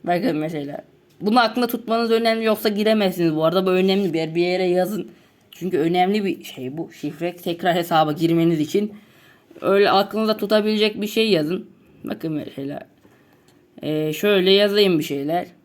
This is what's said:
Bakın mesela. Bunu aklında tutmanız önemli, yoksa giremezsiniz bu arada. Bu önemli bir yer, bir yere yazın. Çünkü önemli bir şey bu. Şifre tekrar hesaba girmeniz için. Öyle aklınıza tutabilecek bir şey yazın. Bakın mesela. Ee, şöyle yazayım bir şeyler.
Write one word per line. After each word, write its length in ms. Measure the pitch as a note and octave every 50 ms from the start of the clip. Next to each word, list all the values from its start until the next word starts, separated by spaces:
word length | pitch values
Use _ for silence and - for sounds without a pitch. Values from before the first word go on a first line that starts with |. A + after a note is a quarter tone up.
| -
Bakın 340 | F3 F3 F3 F#3 - -
mesela. 460 | D3+ D#3 D#3+ E3+ D3+ C#3+ C#3+ - - - _ _ _ _ _ _ _
Bunu 180 | E3 G#3 G#3+ B3
aklında 280 | A#3 A3 A3+ B3 B3
tutmanız 440 | A#3 - A#3 - G#3+ A3+ A#3 A#3 A3+
önemli, 320 | A3+ A3+ A#3 A3+ A3+ A3+ A3+
yoksa 260 | A3 G#3+ A3 - A3
giremezsiniz 640 | G#3 G3+ G#3+ A3 A3 G#3+ G3+ F#3+ F3 E3 E3+ E3 D#3
bu 100 | D#3 D#3+
arada. 200 | D#3+ E3+ F#3+ F#3
Bu 40 | F#3
önemli 440 | F#3 F#3 F#3 F#3+ F#3+ G3 G3+ F3 D3+
bir 60 | E3
yer, 160 | E3 D#3+ D#3+
bir 60 | E3+
yere 240 | F3 F3+ F3+ F#3 F#3+
yazın. 460 | F3+ F3 F#3 F#3 - G#3+ F3+ - - - _ _ _ _ _ _ _
Çünkü 260 | - - E3 F#3 D#3
önemli 480 | C#3 D3+ E3 F3 F3+ F3+ F#3 G3+ A3 G3
bir 180 | F#3+ - - -
şey 340 | - - - B2+ B2+ C#3
bu. 140 | D#3+ E3 -
Şifre 440 | - - - D3 - - E3 F3 F3
tekrar 400 | - - F3+ E3 E3+ - F#3 E3
hesaba 360 | F3 E3+ E3+ E3+ D#3+ D#3+ D3+
girmeniz 480 | D3+ D3+ D#3+ E3 E3 E3 E3 E3+ E3+ D3+
için. 340 | D3 - - G3+ G#3 G#3 - - - _ _ _ _ - - _ _ _ - -
Öyle 300 | - E3 F#3+ G3+ G3+ F#3
aklınıza 460 | - G3 G3+ G3 - G#3+ A3 A3 G#3+
tutabilecek 640 | G#3+ G#3 G3+ G#3+ G#3+ G#3 G#3+ G#3+ G#3 G#3+ G#3+ G#3+ -
bir 60 | G#3
şey 220 | G3+ - A3+ A3+ A3
yazın. 400 | F#3+ D#3+ D3+ D3+ F3+ G#3+ G#3+ - - _ _ _ _ - -
Bakın 300 | - G#2 - - D#3+ D#3
mesela. 460 | D3 - - - - C#3 C#3 C#3+ - - _ _ _ _ _ _ _ _ _ _ _ _ _ _ _ _ _ _ -
Ee, 320 | - D3 D#3 D3+ D#3 D#3 D#3
şöyle 380 | D#3 - G#3 G#3 F#3+ F#3 F#3+
yazayım 480 | G3 G3+ G#3 G3+ G3+ G#3 G#3 F#3+ F3 D#3
bir 40 | D#3+
şeyler. 440 | - D3 C#3 C#3 D3 E3 F3 F3 - - _